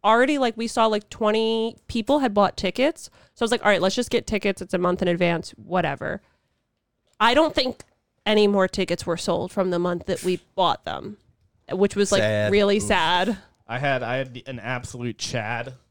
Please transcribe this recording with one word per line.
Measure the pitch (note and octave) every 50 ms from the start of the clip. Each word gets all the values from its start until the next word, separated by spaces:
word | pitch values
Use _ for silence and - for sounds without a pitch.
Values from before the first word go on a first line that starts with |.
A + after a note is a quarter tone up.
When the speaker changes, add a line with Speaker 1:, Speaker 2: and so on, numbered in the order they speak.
| -
Speaker 1:
already, | G3+ A3 A#3 B3+ C4 D4+
like, | C#4+ C4 A#3 A3+
we | - A3+
saw, | A3+ - B3 A3+
like, | A3+ A3 G#3 G#3 _
twenty | - - A3+ G#3 G#3+ A3 A3+ A3 A3+ A3+ A3 A3+ - - _ _
people | - A#3 G#3+ - C#4 D4+
had | C4+ B3 G3+
bought | G3+ G3+ F3+ -
tickets. | - - F#3 - - B3+ D4+ E4 - - - _ _ - _ _
So | - A#3+
I |
was | A3+
like, | A#3 A#3 -
"All | G#3
right, | G3+ F3
let's | E3 F#3+ -
just | - B3 -
get | - A#3 -
tickets. | - A3 G3+ - G3+ F#3+ -
It's | F#3+ - -
a |
month | F3+ F3+ F3+ F3+ -
in | F#3+ F3
advance, | F3 E3+ F3+ E3+ E3+ E3 - - -
whatever." | - G#2+ - F3 F#3 E3 D3+ C#3 - - - - G#3 _ _ _ _ _ _ _ _ _ _ _ _ _ _ _ _ _ _ _ _
I | G#3+ A#3 B3
don't | C#4+ D#4+ D#4 D4+
think | - C4 B3+ - _ - _ _ _ _ _ _ _ _
any | G#3 G#3+ G#3+ G#3
more | G3+ G3+ G3 F#3+ F3+
tickets | - - F#3 - E3+ F3 -
were | - E3+
sold | F3 - - F3 - - F#3
from | - - F#3+ F#3
the | F3 F3
month | F3 F3+ F3 F3 -
that | - F#3 E3 -
we | F#3 F3+ F3 _ _ _
bought | - F#3 E3+ - - _
them, | - - C2+ - - G#3 _ _ _ _ _ _ _ _ _ _ -
which | - F#3 G3 G3+ -
was, | G3+ G3+ F#3+ G3+
like, | F#3+
Speaker 2:
Sad. | G#2+ G#2+ G#2+ G#2+ G#3 G#3 G3
Speaker 1:
really | G#3 G3+ G3+ G3+
Speaker 2:
Oof. | G#3+ G3+
Speaker 1:
sad. | G#3 G#3+ F3+ D#3+ D#3+ F3+ F3 F#3 G#3 A3 - - _ _ _ _
Speaker 3:
I | - A2+ B2+
had, | C#3+ C#3+ C3+ B2+
I | B2 A2+ B2
had | C3 C3+ B2+ A#2+ B2 -
an | C3+ C3 A#2+
absolute | G2 A#2 B2+ B2 B2 - - B2 A#2+ B2 G#2+
Chad | _ - - - A#2+ G#2+ G#2+ A#2+ A#2 A#2 C3 C3 - _ _